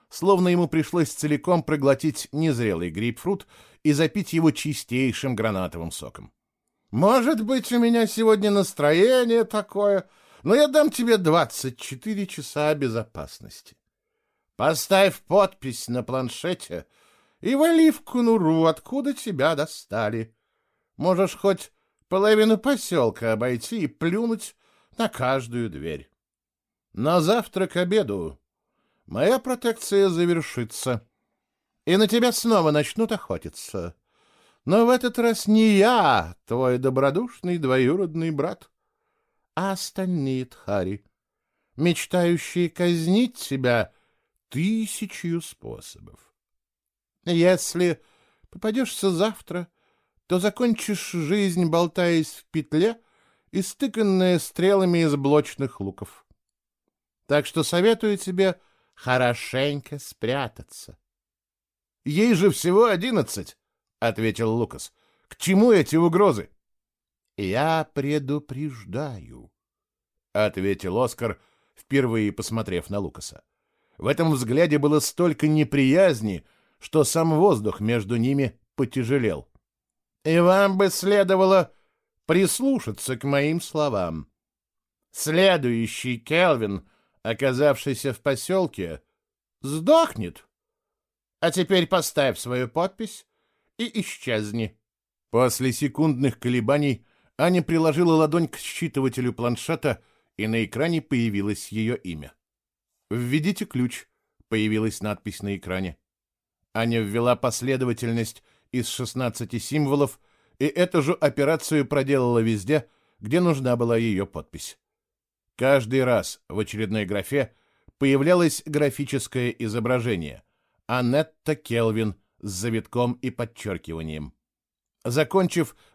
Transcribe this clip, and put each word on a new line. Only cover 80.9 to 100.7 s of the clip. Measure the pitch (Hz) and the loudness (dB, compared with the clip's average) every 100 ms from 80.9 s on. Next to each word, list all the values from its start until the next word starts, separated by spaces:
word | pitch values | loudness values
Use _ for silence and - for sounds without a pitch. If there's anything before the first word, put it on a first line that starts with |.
| - 190 208 190 190 190 190 170 _ _ _ _ _ - | 2 2 4 4 4 6 4 2 _ _ _ _ _ 0
прислушаться | 165 190 - 269 262 - 104 - 123 | 2 2 0 0 -2 -4 -8 -8 -6
к | |
моим | 139 143 143 165 | -2 0 0 -2
словам. | - 156 147 104 87 80 - _ _ _ _ _ _ _ _ | -4 -2 -2 -2 -4 -6 -12 _ _ _ _ _ _ _ _
Следующий | - 156 160 190 175 123 117 113 - 127 120 | -10 -2 2 4 4 0 -2 -2 -6 -8 -8
Келвин, | 113 160 180 135 107 98 - _ _ _ | -4 0 2 2 -2 -6 -10 _ _ _
оказавшийся | 110 113 135 127 147 135 - 127 139 | -8 -2 -2 2 2 2 -2 -6 -6
в | 117 | -4
посёлке, | 143 135 - 190 180 - 85 80 _ _ _ _ _ _ | -4 -4 -2 -2 -2 -4 -10 -10 _ _ _ _ _ _
сдохнет. | 135 156 175 320 330 - 90 - _ _ _ _ _ _ _ _ _ _ | -8 -4 4 4 4 -2 -10 -12 _ _ _ _ _ _ _ _ _ _
А | 165 | -2
теперь | 175 175 185 165 | 0 2 2 2
поставь | 185 151 - 135 - | 0 0 0 0 -2
свою | 120 123 127 | -4 -4 -4
подпись | 156 185 - 220 - - _ _ _ _ - | -4 -4 -6 -14 -14 -20 _ _ _ _ -10
и | 226 220 | -8 -6
исчезни". | 175 - - 110 104 117 107 - _ _ _ _ _ | -6 -8 -6 -4 -4 -4 -6 -8 _ _ _ _ _
После | 113 127 - 131 | 0 2 0 -2
секундных | 117 143 - 156 127 135 - | -2 -4 0 0 2 -2 -2
колебаний | 123 123 110 143 147 120 _ _ _ - | -2 0 2 2 2 -2 _ _ _ -2
Аня | 160 180 | 2 2
приложила | 160 165 160 151 175 | 2 2 2 2 4
ладонь | 160 156 170 165 | 4 4 2 -2
к | - | -6
считывателю | - - 165 - 131 120 123 | -12 -6 -6 -2 -2 -2 -4
планшета, | - 120 120 - 160 147 110 _ _ _ - | -2 -4 -4 -4 -4 -2 -4 _ _ _ -8
и | 107 | -4
на | 113 | -2
экране | 104 | -2